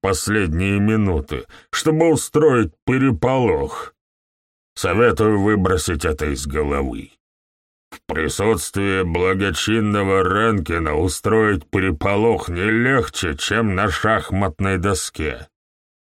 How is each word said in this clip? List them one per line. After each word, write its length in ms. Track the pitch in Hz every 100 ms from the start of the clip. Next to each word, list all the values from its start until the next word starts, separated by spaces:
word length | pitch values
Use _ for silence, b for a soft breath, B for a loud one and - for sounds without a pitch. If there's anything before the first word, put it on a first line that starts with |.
последние 800 | 98 92 - 107 92 82 98 101
минуты, 680 | 104 110 98 78 71 65 - B B
чтобы 400 | - 160 156 165
устроить 600 | 147 - 151 151 123 95 - -
переполох, 1080 | 131 135 123 123 131 117 76 - - - _ _ _ _ _ _ _ _ -
советую 680 | 92 95 120 98 110 104
выбросить 600 | 101 104 92 90 - 78
это 240 | 85 76 76
из 200 | 67 71
головы. 640 | 76 71 69 69 58 69 _ _ _ _ _ _ _ _
В 60 | - -
присутствии 920 | 80 78 - 104 110 - 98 101 95
благочинного 1200 | 90 85 92 95 98 80 - 113 107 104 98 95
Ренкина 720 | 90 98 113 101 80 85 78 76
устроить 720 | 90 - - 110 107 101 -
переполох 800 | 98 95 76 98 101 117 107 -
не 140 | 85
легче, 760 | 104 113 123 135 110 - 87 71
чем 380 | - 104 110 92
на 120 | 101
шахматной 920 | - 107 107 - 95 98 - 98 95
доске». 680 | 98 95 - - 76 65 - _ _ _ _ _